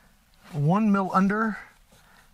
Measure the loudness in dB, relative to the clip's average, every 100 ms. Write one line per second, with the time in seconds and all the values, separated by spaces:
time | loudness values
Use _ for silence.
0 | _ _ _ _ -12 -2 0 2 2 0
1 | 0 0 0 0 -2 -6 -14 _ _ -20
2 | _ -20 _